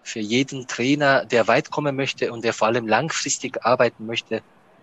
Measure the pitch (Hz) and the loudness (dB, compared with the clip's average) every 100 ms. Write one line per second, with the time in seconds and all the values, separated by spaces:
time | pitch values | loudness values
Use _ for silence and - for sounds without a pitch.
0 | - 117 104 131 135 139 123 - 127 147 | -12 -8 -2 0 -2 -6 -10 -2 0 2
1 | 139 135 113 120 110 123 - - 147 135 | 4 4 4 2 4 2 2 -4 -2 -2
2 | 135 - 117 117 117 - 110 120 113 110 | -4 -2 -4 -2 -4 0 0 0 0 0
3 | 160 - 139 - - - 117 127 120 - | 0 -4 -4 -4 -6 -4 0 2 2 0
4 | 110 117 - 110 - _ _ _ | -8 -8 -6 -8 -8 _ _ _